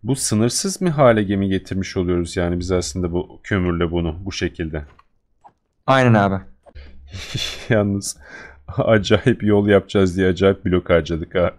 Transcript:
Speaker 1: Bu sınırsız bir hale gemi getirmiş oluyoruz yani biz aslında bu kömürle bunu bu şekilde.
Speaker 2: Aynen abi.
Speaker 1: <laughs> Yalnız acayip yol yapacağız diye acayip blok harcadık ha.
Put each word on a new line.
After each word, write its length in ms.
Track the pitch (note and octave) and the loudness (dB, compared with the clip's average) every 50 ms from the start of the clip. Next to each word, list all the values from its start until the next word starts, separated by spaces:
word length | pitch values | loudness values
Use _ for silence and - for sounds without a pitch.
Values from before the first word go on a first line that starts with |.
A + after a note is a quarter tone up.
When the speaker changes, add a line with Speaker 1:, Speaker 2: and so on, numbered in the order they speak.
| - | -4
Speaker 1:
Bu 140 | G#2+ C3+ | -4 -4
sınırsız 640 | C3+ - - A2+ G#2+ A2 A#2+ - - - G3 F#3+ - | -4 -2 -2 0 0 0 0 -2 -4 -6 -6 -6 -4
bir 80 | F#3 F3 | -4 -4
hale 320 | D3+ D3 C#3+ B2 A2+ A2 G#2+ | 0 4 4 4 4 4 2
gemi 260 | F#2+ G2+ G2 G2 G2 | 0 0 -2 0 0
getirmiş 480 | F#2+ F#2 - - - F#2+ F#2 - - | -2 -4 -4 -6 -6 -6 -6 -4 -4
oluyoruz 400 | F#2+ F2+ F2 F2+ F2 F2 D#2+ - | -4 -2 0 0 -2 -2 -4 -4
yani 220 | G2 F2 F2 F2 F2+ | -4 -2 -2 -2 -4
biz 140 | F2 F2 F#2 | -2 -2 -2
aslında 400 | F2+ E2+ - - F#2 F2+ F2 E2+ | -2 -2 -4 -6 -6 -6 -4 -4
bu 280 | F2 - - - - _ | -4 -6 -6 -12 -20 _
kömürle 460 | - A2 G2 F#2 F2+ F2 E2+ F2 E2 | -4 -2 -2 0 -2 -2 -2 -2 -2
bunu 260 | E2+ F2 E2+ E2+ D#2 F2 G2 | -2 -4 -4 -4 -6 -8 -10
bu 80 | G2 F#2+ | -10 -8
şekilde. 520 | - G2 E2+ - - F2 D#2 D#2 D#2 D2 - _ _ _ _ _ _ _ _ _ _ _ - _ _ _ _ _ _ _ | -6 -6 -6 -6 -6 -10 -8 -8 -10 -12 -12 _ _ _ _ _ _ _ _ _ _ _ -20 _ _ _ _ _ _ _
Speaker 2:
Aynen 280 | - C3+ C3+ B2+ B2 A2+ | 2 2 4 6 6 6
abi. 200 | G#2+ G2+ G2 F#2+ F#2 F#2+ - - _ _ - _ - - - - - - | 6 4 2 0 -4 -8 -12 -20 _ _ -20 _ -20 -20 -20 -20 -20 -20
Speaker 1:
<laughs> 640 | - - - - - - - - - - - - - | -18 -16 -16 -14 -10 -10 -8 -8 -8 -10 -14 -4 0
Yalnız 480 | A#2+ G#2+ G2+ G2+ G2+ G2+ G2 - - - - - - - - - - _ _ - - - | 0 2 2 0 -2 -4 -6 -8 -12 -14 -18 -20 -20 -20 -20 -20 -20 _ _ -12 -6 -4
acayip 640 | - - A2+ G#2+ F#2+ - A2+ G2 - C3 A#2 - - | 2 2 2 2 4 2 0 2 4 2 0 2 2
yol 260 | G#2 G#2 G2+ G#2 G#2 | 2 2 2 4 4
yapacağız 480 | G2+ F#2+ - - - G#2 G2 F#2 E2+ | 4 4 2 2 0 2 2 2 2
diye 120 | F#2+ F#2+ F#2 | 0 0 0
acayip 360 | F2+ F2 F#2+ G2 G2 F#2+ - | 2 4 4 2 2 2 -2
blok 260 | F#2+ F2+ F2+ - - | 0 0 0 2 2
harcadık 440 | F2+ E2 D#2 D2 E2+ D#2 E2+ - - | 2 2 2 0 -6 -6 -6 -4 -2
ha. 200 | F#2 F2 E2 - | 0 0 0 -2